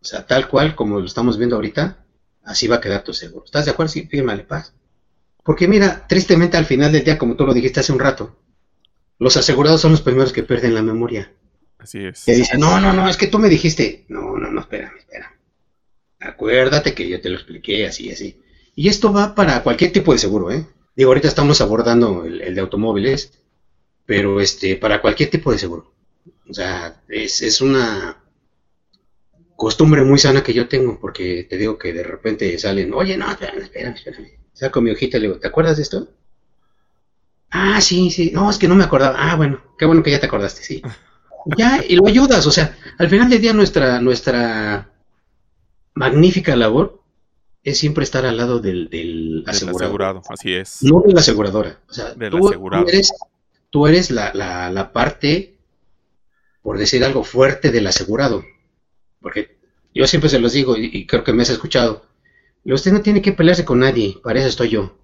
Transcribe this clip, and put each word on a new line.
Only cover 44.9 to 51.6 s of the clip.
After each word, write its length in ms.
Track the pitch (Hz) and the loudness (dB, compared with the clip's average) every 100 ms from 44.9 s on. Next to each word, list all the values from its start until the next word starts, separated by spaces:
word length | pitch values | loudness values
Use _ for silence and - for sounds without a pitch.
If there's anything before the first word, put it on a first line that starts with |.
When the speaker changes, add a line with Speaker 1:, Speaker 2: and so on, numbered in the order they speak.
| _ _ _ _ _ _ _ _ _ _ | _ _ _ _ _ _ _ _ _ _
Speaker 1:
magnífica 600 | - 131 139 180 185 165 127 | -4 0 6 4 4 0 2
labor 460 | 113 120 196 - _ _ _ _ _ _ | 2 2 -2 -6 _ _ _ _ _ _
es 140 | - 143 | -6 -4
siempre 260 | 151 147 | -2 -2
estar 220 | 143 131 127 | -4 -2 -2
al 100 | 113 | -2
lado 220 | 120 120 | -2 -2
del, 280 | 101 90 82 | -2 -6 -6
del 540 | 85 85 82 82 80 78 | -8 -8 -8 -6 -6 -6
Speaker 2:
Del 180 | - 92 | -6 -6
Speaker 1:
asegurado. 0 | |
Speaker 2:
asegurado, 540 | 90 90 101 95 90 - | -6 -6 -4 -6 -6 -12
así 260 | - - | -12 -6
es. 380 | 90 95 - 135 | -6 -6 0 4
Speaker 1:
No 100 | 165 | 6
de 100 | 202 | 6
la 60 | 175 | 6
aseguradora. 600 | 143 107 101 101 | 4 2 -2 -2